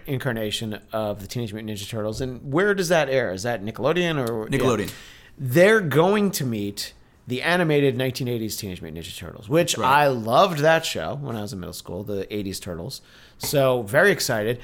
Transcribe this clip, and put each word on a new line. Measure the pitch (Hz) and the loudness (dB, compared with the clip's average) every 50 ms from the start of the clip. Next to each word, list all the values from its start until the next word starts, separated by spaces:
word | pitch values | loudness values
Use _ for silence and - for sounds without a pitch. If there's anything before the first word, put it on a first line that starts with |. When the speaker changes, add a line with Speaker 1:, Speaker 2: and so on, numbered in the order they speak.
| - | -6
Speaker 1:
incarnation | - 143 123 - 139 117 113 110 107 101 - 117 110 107 101 - _ - | -6 -6 -4 -2 -2 -2 -2 -2 -4 -4 -4 -6 -6 -8 -10 -10 _ -4
of | 110 110 104 101 107 | -4 -2 -2 -4 -6
the | 98 95 | -8 -8
Teenage | - 123 120 107 98 | -6 -6 -6 -6 -8
Mutant | 110 113 107 107 98 | -8 -8 -8 -8 -8
Ninja | 98 - | -8 -8
Turtles, | - 113 104 107 110 117 | -6 -4 -4 -4 -4 -4
and | 135 127 127 120 123 143 135 | -6 -6 -6 -10 -10 -2 0
where | 160 196 208 202 | 0 2 2 2
does | 190 185 160 | 0 2 2
that | 180 160 151 135 | 2 2 2 2
air? | 135 131 120 98 90 | 2 0 0 0 -2
Is | 92 98 | -4 -4
that | 120 120 107 95 | -4 -4 -4 -6
Nickelodeon | 107 113 - 107 135 160 175 180 170 160 143 127 113 | -8 -6 -2 0 0 2 2 0 0 0 0 -2 -2
or | 117 113 110 110 | -2 -4 -4 -2
Speaker 2:
Nickelodeon. | 135 131 120 127 117 107 98 90 | 0 0 2 2 2 0 -2 -4
Speaker 1:
Yeah. | - - - - - - - - - - | -6 -12 -18 -20 -20 -20 -20 -20 -14 -8
They're | 135 127 120 139 - 202 220 220 | -6 0 6 6 8 8 8 6
going | 190 151 123 147 165 185 202 214 202 196 - | 4 4 4 4 4 6 4 4 2 2 0
to | - 147 | -2 -2
meet | 127 113 107 101 101 101 - - - - - - _ _ _ _ - | -2 -2 -2 -4 -6 -6 -8 -10 -12 -12 -20 -20 _ _ _ _ -6
the | 123 123 135 | -6 -2 0
animated | 156 175 180 180 160 151 147 143 139 123 | 2 2 4 4 4 4 4 4 4 2
nineteen | 120 131 131 123 - 139 | 2 -2 -2 -2 -4 -4
eighties | 120 120 117 110 107 98 | -4 -2 -2 -4 -4 -6
Teenage | - - 101 90 85 | -6 -6 -8 -8 -8
Mutant | - 82 76 82 80 | -10 -10 -10 -10 -12
Ninja | 92 95 | -12 -12
Turtles, | - 90 82 82 82 - 101 | -12 -12 -14 -14 -14 -6 0
which | 135 165 175 - - | 2 2 2 2 0
Speaker 2:
Right. | - 113 127 135 147 147 | 0 2 4 6 6 6
Speaker 1:
I | 139 | 4
loved | 131 120 110 110 120 147 185 202 170 147 | 2 0 0 2 6 6 6 6 4 2
that | 143 156 165 165 160 | 4 4 4 4 2
show | - - 98 80 80 107 143 | -2 -4 -4 -4 -6 -6 -6
when | 143 135 117 | -8 -8 -6
I | 110 104 | -6 -6
was | 101 - | -8 -8
in | 95 | -8
middle | 87 82 - | -10 -10 -10
school, | - - - 87 90 101 | -12 -12 -10 -10 -8 -6
the | - 104 98 92 - 107 | -6 -6 -6 -6 -4 -6
eighties | 104 101 98 92 - | -6 -6 -6 -8 -8
Turtles. | - 101 87 82 87 135 - - - - - - - - - - | -8 -8 -8 -8 -8 -10 -12 -12 -16 -20 -20 -20 -20 -20 -16 -10
So | - - - 143 135 131 127 123 117 | -8 -2 0 2 4 4 2 2 0
very | 98 110 147 180 202 | 0 2 4 4 4
excited. | 180 - - - 123 110 107 110 120 120 | 4 2 0 -2 0 0 0 -2 -2 -4